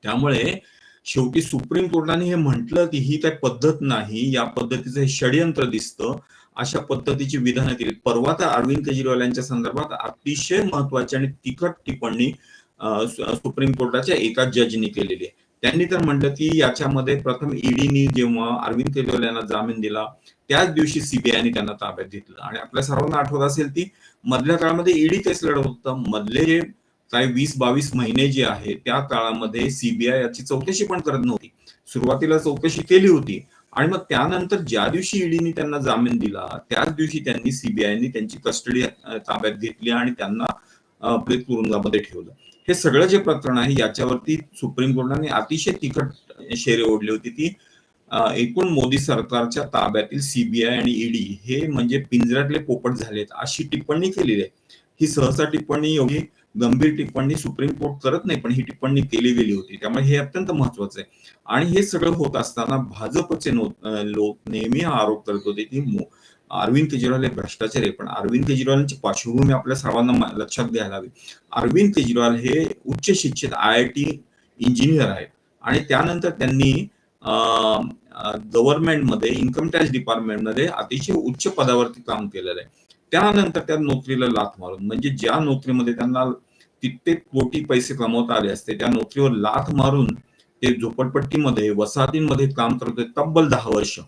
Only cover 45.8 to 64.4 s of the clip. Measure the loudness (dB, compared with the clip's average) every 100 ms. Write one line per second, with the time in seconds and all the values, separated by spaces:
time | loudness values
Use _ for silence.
45.8 | -4 -4 -4 -6 _ -20 -10 -6 0 2
46.8 | 4 2 0 -4 -6 -4 -4 -6 _ _
47.8 | _ _ _ 0 0 2 0 0 2 2
48.8 | 2 0 0 -2 0 -2 -2 -4 -4 -2
49.8 | 0 0 -2 -4 -4 -2 0 2 0 2
50.8 | 0 0 -2 -2 -4 -8 -4 -4 -2 0
51.8 | 0 0 2 2 4 2 0 -2 -2 -2
52.8 | -2 -4 -6 -6 -8 -8 -8 -6 -4 -6
53.8 | -2 0 0 0 0 0 -2 _ _ -20
54.8 | _ _ 0 2 2 2 0 -2 -2 -2
55.8 | 0 2 2 0 -4 _ _ 0 2 6
56.8 | 4 2 -4 -2 0 0 -4 -2 -4 -2
57.8 | -4 -2 0 0 0 -2 0 -2 -2 -4
58.8 | 0 2 2 2 2 4 2 0 -4 -8
59.8 | -4 2 4 4 2 -4 -2 2 0 0
60.8 | -8 -8 -18 _ -20 _ -4 0 2 2
61.8 | 2 2 0 0 -2 -2 -6 -6 -2 -2
62.8 | -4 -8 -4 -2 -2 -4 0 0 -2 -6
63.8 | -8 -6 -4 0 -2 -2